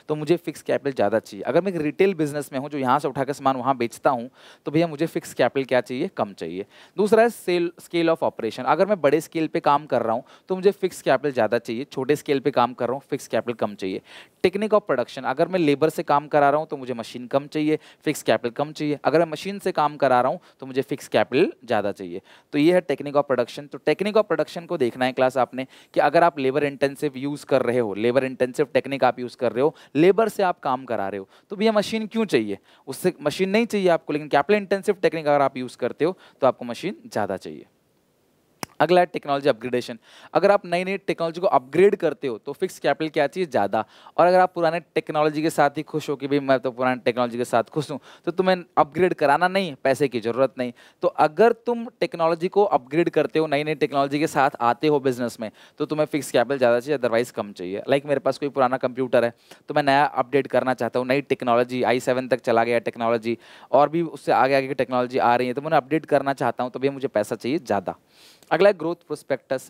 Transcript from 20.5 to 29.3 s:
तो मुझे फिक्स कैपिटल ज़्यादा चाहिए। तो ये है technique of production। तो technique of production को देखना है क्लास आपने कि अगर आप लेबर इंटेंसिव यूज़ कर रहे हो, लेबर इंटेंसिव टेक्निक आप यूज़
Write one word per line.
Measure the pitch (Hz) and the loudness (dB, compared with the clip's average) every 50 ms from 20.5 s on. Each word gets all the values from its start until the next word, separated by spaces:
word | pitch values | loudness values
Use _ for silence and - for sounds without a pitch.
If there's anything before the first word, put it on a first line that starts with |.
| _ - | _ -18
तो | 135 | -14
मुझे | 131 127 131 | -8 -4 -4
फिक्स | 131 - 147 127 - - | -4 -4 -6 -10 -6 -2
कैपिटल | - 120 107 - 123 135 185 302 - _ - | 0 0 0 2 2 2 2 0 -2 _ -6
ज़्यादा | 113 123 107 98 101 | -4 -2 -2 -2 -2
चाहिए। | 98 - 98 87 85 95 - _ - - _ _ | -4 -6 -10 -12 -12 -12 -14 _ -20 -20 _ _
तो | - 147 | -2 2
ये | 147 165 180 | 4 4 4
है | 180 175 | 2 2
technique | - 143 - 139 147 135 | 0 -4 -6 -4 -2 0
of | 143 143 - | 0 0 0
production। | 135 120 120 - - - 143 143 | 0 0 -2 -2 -4 -14 -14 -14
तो | - 139 | -14 -6
technique | - - 151 - 196 214 202 | -2 -2 0 0 -2 0 2
of | 220 208 | 0 2
production | - 170 151 156 - - 180 170 | 2 0 -2 -2 -4 -6 -12 -10
को | 165 175 | -6 -2
देखना | 170 131 117 - 131 127 | 0 0 -2 0 0 -2
है | 131 | -2
क्लास | 127 - 131 131 - | 2 2 2 2 2
आपने | 135 123 - - 123 131 - - - - _ - | 0 -2 -2 -2 -10 -10 -10 -14 -20 -18 _ 0
कि | 170 | 2
अगर | 147 147 139 170 | 2 4 6 6
आप | 170 170 - 151 | 4 4 2 2
लेबर | 131 131 131 151 147 | -2 0 0 0 0
इंटेंसिव | 143 139 123 143 139 139 - - 147 131 | -2 -2 0 -2 -2 -2 -2 -6 -6 -6
यूज़ | 131 131 143 147 139 - | -4 -6 -6 -6 -6 -4
कर | - 143 131 | 0 0 0
रहे | 120 120 117 127 | 2 2 0 0
हो, | 120 104 95 | 0 0 -2
लेबर | 98 110 120 120 135 131 | 0 0 2 2 2 0
इंटेंसिव | 131 131 - 127 127 123 - 151 - - | 0 -2 -2 -4 -2 0 -2 -2 0 0
टेक्निक | 131 - 135 139 131 131 | -2 0 -2 -2 0 0
आप | 123 120 - | 0 0 0
यूज़ | 123 120 | -8 -10